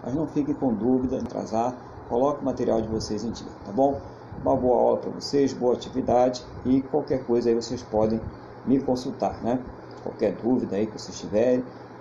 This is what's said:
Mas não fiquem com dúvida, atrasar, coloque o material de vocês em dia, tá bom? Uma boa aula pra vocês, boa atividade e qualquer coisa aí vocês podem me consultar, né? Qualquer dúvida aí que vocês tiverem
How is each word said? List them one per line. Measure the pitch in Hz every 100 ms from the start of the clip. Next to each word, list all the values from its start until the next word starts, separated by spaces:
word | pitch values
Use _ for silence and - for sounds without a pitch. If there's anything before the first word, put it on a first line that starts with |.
Mas | 120
não | 139 151
fiquem | 151 139
com | 139 135
dúvida, | 107 117 127 127 131
atrasar, | 113 - 98 110 120 127 - - -
coloque | 120 135 143
o | 135
material | 123 117 113
de | 107
vocês | 110 107 107
em | 117
dia, | - - - -
tá |
bom? | 101 139 135 - - - -
Uma | 139 135
boa | 127 120
aula | 117 117
pra | -
vocês, | 98 - 143 135
boa | 107 123
atividade | 117 - 127 127 123 127 127 - - 123
e | 135
qualquer | 135 151 139 131 127
coisa | 120 117
aí | 117
vocês | 117 120
podem | - 107 110 113 - - - - -
me | 135
consultar, | 127 127 143 117 98 -
né? | 113 127 - - - -
Qualquer | - - 107
dúvida | - 110 127 104 95
aí | 107
que | -
vocês | - -
tiverem | 90 104 123 127 127 - - -